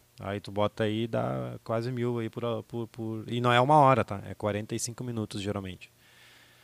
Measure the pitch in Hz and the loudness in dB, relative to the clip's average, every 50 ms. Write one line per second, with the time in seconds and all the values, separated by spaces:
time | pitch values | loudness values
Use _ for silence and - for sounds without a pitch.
0 | _ _ _ - 101 98 101 101 - - 98 101 104 104 - - 113 104 107 110 | _ _ _ -12 -8 -6 -6 -6 -8 -6 -2 0 0 0 0 0 -2 0 0 -2
1 | 117 117 113 117 117 123 131 131 123 123 120 113 - - 113 113 117 123 131 120 | -2 -2 -2 -2 -2 -2 -4 -4 -6 -8 -10 -12 -6 -4 -4 -2 -2 -4 -4 -2
2 | 120 123 120 117 113 113 - 123 117 120 113 110 - - - 117 117 107 - - | -2 -2 -2 -2 -4 -6 -6 -6 -4 -4 -4 -4 -6 -8 -8 -8 -8 -8 -8 -8
3 | 113 110 110 110 107 - 113 120 120 123 120 120 127 139 151 156 139 135 131 113 | -8 -6 -6 -8 -6 -6 -4 0 4 6 6 6 6 8 8 8 8 8 6 6
4 | 101 - 101 98 104 101 98 - - 104 101 104 110 - 117 113 - - 117 - | 4 0 -4 -8 -8 -10 -10 -4 -2 -2 -2 -2 -4 -4 -6 -6 -6 -8 -8 -8
5 | 127 123 117 113 107 104 - 107 95 101 101 101 98 92 90 - - - _ _ | -8 -6 -4 -4 -4 -4 -4 -6 -4 -4 -4 -4 -6 -8 -12 -12 -18 -20 _ _
6 | _ _ _ _ - - - _ - _ _ _ | _ _ _ _ -20 -20 -20 _ -20 _ _ _